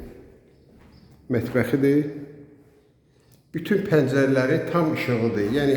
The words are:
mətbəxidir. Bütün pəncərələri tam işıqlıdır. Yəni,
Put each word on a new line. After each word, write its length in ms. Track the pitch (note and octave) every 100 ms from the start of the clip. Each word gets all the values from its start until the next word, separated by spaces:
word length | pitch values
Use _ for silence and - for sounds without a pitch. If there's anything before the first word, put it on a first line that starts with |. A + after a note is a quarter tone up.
| - - - - _ _ _ - - - - - -
mətbəxidir. 720 | A#2+ A#2 B2+ A2+ C#3 C#3 D3 D3 - - - - - - _ _ _ _ _ _ _ _
Bütün 300 | D#3+ - G3
pəncərələri 880 | - D#3 B2+ C#3 C3+ C3 C3 D#3+ -
tam 220 | E3+ D#3+
işıqlıdır. 560 | B2 - A#2 A#2 G#2 G2+
Yəni, 240 | C#3 C#3